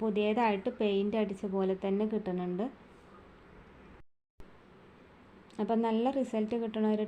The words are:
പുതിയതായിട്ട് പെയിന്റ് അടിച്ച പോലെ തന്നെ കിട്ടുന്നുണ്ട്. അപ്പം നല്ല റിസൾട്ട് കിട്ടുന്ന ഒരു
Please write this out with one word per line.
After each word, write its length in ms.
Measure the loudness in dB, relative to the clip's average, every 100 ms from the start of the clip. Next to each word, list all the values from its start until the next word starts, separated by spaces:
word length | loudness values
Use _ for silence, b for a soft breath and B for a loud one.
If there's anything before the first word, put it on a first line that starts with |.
പുതിയതായിട്ട് 720 | -2 0 2 2 2 0 -2
പെയിന്റ് 460 | -2 0 2 0 0
അടിച്ച 300 | -2 -4 -4
പോലെ 300 | 0 0 0
തന്നെ 220 | 0 0 0
കിട്ടുന്നുണ്ട്. 800 | -2 -2 -4 -2 -2 -4 -8 -20 -20 -20 -20 -20 -20 -20 -20 -20 -20 -20 -20 -20 _ _ -20 -20 -20 -20 -20 -20 -20 -20 -20 -20 -20 -14 -4
അപ്പം 220 | 0 2
നല്ല 280 | 2 2 2
റിസൾട്ട് 440 | 0 0 0 0
കിട്ടുന്ന 340 | -2 -2 0 2
ഒരു 160 | 2